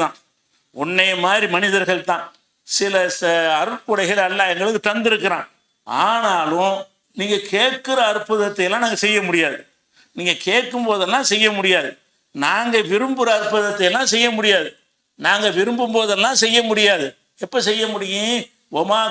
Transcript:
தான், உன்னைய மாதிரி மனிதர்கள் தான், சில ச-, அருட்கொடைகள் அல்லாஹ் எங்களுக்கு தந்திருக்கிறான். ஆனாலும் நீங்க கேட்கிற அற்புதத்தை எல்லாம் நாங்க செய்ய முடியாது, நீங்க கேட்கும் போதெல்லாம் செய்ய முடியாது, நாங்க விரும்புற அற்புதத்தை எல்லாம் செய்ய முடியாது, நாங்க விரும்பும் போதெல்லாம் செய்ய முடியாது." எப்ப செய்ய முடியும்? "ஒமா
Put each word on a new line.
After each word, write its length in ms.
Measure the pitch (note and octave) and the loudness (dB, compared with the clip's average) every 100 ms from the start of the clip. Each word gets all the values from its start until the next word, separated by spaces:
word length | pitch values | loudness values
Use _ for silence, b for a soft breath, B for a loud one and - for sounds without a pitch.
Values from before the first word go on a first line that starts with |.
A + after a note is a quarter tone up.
தான், 140 | D#3 - _ _ _ _ _ B2+ | -2 -4 _ _ _ _ _ -8
உன்னைய 380 | D#3 F#3 F#3+ F3+ | -4 0 0 2
மாதிரி 280 | F3+ G3+ G3 F3 | 2 2 0 0
மனிதர்கள் 520 | G3+ G3 F#3 F3+ F3+ | 2 0 0 -2 -2
தான், 160 | E3+ - _ _ _ - | -4 -6 _ _ _ -6
சில 260 | - G3+ F#3+ F3+ - | -2 0 0 0 0
ச-, 160 | F3 E3 E3 D#3 | 0 2 2 0
அருட்கொடைகள் 600 | F#3 A#3+ - G3+ F3+ G3+ | -2 -4 -2 0 0 0
அல்லாஹ் 280 | F#3 G3+ F#3 | 0 0 0
எங்களுக்கு 280 | F3 G3+ A3 | 0 0 0
தந்திருக்கிறான். 640 | G#3 A3+ A3+ G#3+ G#3 D#3+ - _ _ _ - B2 F#3+ | -2 0 0 0 -2 -4 -6 _ _ _ -6 0 0
ஆனாலும் 720 | A#3 G#3+ F3+ D#3 E3+ G3 G3 - _ _ - | 2 0 0 0 0 0 -2 -8 _ _ -6
நீங்க 200 | G3+ G3+ - | -2 -2 -2
கேட்கிற 440 | G3+ B3+ C4 C4 C4 A3 | 0 0 -2 -2 0 2
அற்புதத்தை 600 | G#3+ G#3+ G#3+ G3+ G3+ F3+ | 0 -2 -2 -2 0 -2
எல்லாம் 200 | A3 A#3 | 0 -2
நாங்க 140 | G#3 G#3 | 0 0
செய்ய 120 | G#3+ | 0
முடியாது, 380 | F#3 E3+ D3+ B2 - _ _ b b - | 0 0 0 -4 -14 _ _ b b -6
நீங்க 180 | F3 D#3+ | -4 -2
கேட்கும் 460 | F#3 A3+ B3 B3 A3+ | 0 0 0 -4 -2
போதெல்லாம் 400 | G#3 F#3 B3 B3 | 0 0 0 0
செய்ய 160 | G#3+ G#3+ | 2 2
முடியாது, 380 | G3+ F#3+ F3+ C3+ - _ _ _ - | 0 0 0 0 -10 _ _ _ -4
நாங்க 420 | D3 G3 A#3+ A3+ E3+ | -2 0 0 0 2
விரும்புற 380 | G3+ C4 C4 A#3 G#3+ | 0 0 0 2 2
அற்புதத்தை 460 | G#3 G#3+ G#3 G3+ F3+ | 2 0 0 0 0
எல்லாம் 240 | A#3 C4+ | 2 0
செய்ய 140 | A3+ A#3+ | 2 0
முடியாது, 380 | A3 G#3 F#3+ D#3 - _ _ _ - | 2 2 2 0 -10 _ _ _ -4
நாங்க 280 | D#3 G3+ G#3+ | 0 2 2
விரும்பும் 460 | F3 G#3 A#3+ A#3+ A3+ | 0 0 0 0 0
போதெல்லாம் 420 | G#3+ G3 A3+ B3 | 0 0 2 2
செய்ய 140 | A3+ A#3 | 2 2
முடியாது." 440 | A3+ G#3+ G3+ F3+ C#3 - _ - F3+ | 2 2 2 2 -2 -8 _ -14 -4
எப்ப 160 | B3+ | -2
செய்ய 220 | G3+ A3 A3 | 0 -2 -2
முடியும்? 520 | G3+ F#3+ G3 A3 A#3+ E3+ _ - | -4 -4 -4 -2 -2 -6 _ -8
"ஒமா 300 | D#3 G3 G#3+ A3 | -4 0 0 0